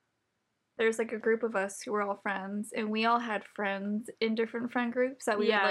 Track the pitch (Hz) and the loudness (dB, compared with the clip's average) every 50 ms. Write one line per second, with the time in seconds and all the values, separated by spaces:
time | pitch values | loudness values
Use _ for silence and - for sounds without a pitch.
0 | _ _ _ _ _ _ _ _ _ _ _ _ _ _ _ - 220 226 226 233 | _ _ _ _ _ _ _ _ _ _ _ _ _ _ _ 2 2 2 2 2
1 | 226 226 226 214 - 220 226 226 247 220 220 196 190 202 196 - - 247 208 208 | -2 -2 -2 -2 2 2 2 4 2 0 0 0 -2 -2 -4 -8 -6 -2 -2 0
2 | 208 196 202 - - 208 196 190 190 196 202 208 214 - - - 220 214 214 220 | 0 0 -2 -4 -2 -4 -4 -4 -4 -4 -4 -4 -6 -4 -4 -4 -2 0 0 2
3 | 226 233 233 240 240 226 208 202 - - - - 208 196 196 196 196 208 208 214 | 2 4 2 2 2 -2 -4 -4 -4 -8 -6 -4 -2 -2 -2 -2 -2 -2 -4 -4
4 | 247 - - - 226 226 220 233 226 226 - 233 247 240 - 247 240 233 240 254 | -4 -8 -4 -2 0 0 2 0 0 -2 -2 -6 -6 -2 -2 -2 -2 0 0 0
5 | 254 262 269 - - 240 208 208 220 226 214 202 196 202 | 0 0 -2 -4 -2 0 2 4 4 4 4 4 4 4